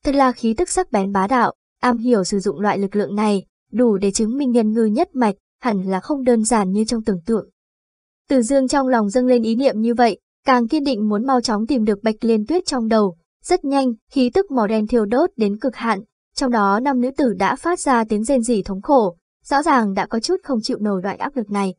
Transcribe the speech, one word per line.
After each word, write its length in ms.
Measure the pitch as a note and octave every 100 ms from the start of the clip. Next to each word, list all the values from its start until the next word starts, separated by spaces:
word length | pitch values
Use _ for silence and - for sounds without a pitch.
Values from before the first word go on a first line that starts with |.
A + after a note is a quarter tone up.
Thật 100 | -
là 180 | C#4 C4
khí 220 | B3 A3+
tức 140 | A3 F4+
sắc 240 | - F#4
bén 200 | G#3+ G3
bá 140 | G3+ F#3+
đạo, 280 | B3+ G#3 - _ _
am 180 | B3 A#3+
hiểu 260 | A#3+ A#3
sử 160 | F3+ G3+
dụng 200 | G3 D3+
loại 180 | G#3 F#3+
lực 180 | G3 G3+
lượng 180 | F#3
này, 300 | G3+ G#3+ G3+ - _ _
đủ 240 | G#3 B3 G3
để 140 | G3+
chứng 280 | G3 A3 C4
minh 120 | C#4
nhân 220 | A#3+ G#3+
ngư 120 | A3
nhất 300 | A3 G#3+ F4
mạch, 200 | C4 A3+ G3 _ _
hẳn 220 | B3+ G#3
là 180 | F#3+ F#3+
không 240 | - D4
đơn 200 | B3+ A#3
giản 280 | G#3+ A3+ F#3
như 120 | G3
trong 200 | A3 A#3
tưởng 160 | A3 F#3 E3
tượng. 220 | A3 - _ _ _ _ _ _ _ _
Từ 140 | C4+
Dương 260 | A3+ C#4 B3+
trong 200 | D4 C4
lòng 220 | B3 G#3
dâng 160 | B3+ B3+
lên 160 | B3
ý 120 | A3+
niệm 260 | A3+ C4+ G3+
như 140 | A3+
vậy, 260 | A#3 A#3+ F#3 _ _ -
càng 220 | B3 A#3
kiên 160 | D#4
định 240 | C#4+ A3+ G#3+
muốn 180 | G#3 C4
mau 140 | B3+
chóng 260 | A#3+ G#3 A3
tìm 180 | C#4
được 180 | G#3+ G3+
Bạch 120 | A3+ A3
Liên 260 | A3+ A3+ G#3+
Tuyết 200 | E4 F4+
trong 220 | C4+ A3+
đầu. 280 | A3+ G3+ E3 _ _
Rất 200 | - F4+
nhanh, 280 | C#4 C#4 C4 A3+ _
khí 200 | - B3
tức 200 | F4+ G4
màu 160 | C4 G#3
đen 200 | A3 G#3+
thiêu 180 | B3
đốt 260 | G#3 A#3+ F4 -
đến 220 | G#3 G#3
cực 180 | C#4 A3
hạn, 240 | A#3 G3 A3 _ _
trong 160 | - C4+
đó 300 | A#3+ G3+ G3+
năm 200 | C4+ C4
nữ 100 | B3 C4+
tử 180 | C4+ F#3
đã 180 | F#3+ B3+
phát 240 | E4+ F4+
ra 240 | - A#3+
tiếng 200 | A3 G#3
rên 180 | A3 C#4
rỉ 200 | A#3 A3+
thống 200 | F#3 F#3+
khổ, 340 | G3+ C#4 G3+ E3+ _ _
rõ 180 | - C#4
ràng 320 | D#4 C#4 G#3+
đã 120 | G3 F3+
có 140 | A3+
chút 160 | A3+ F#4
không 180 | - B3
chịu 160 | A3 B3+
nổi 220 | G#3 G3
loại 140 | F#3+ -
áp 200 | C#4 C#4+
lực 140 | G3+
này. 240 | G3+ G3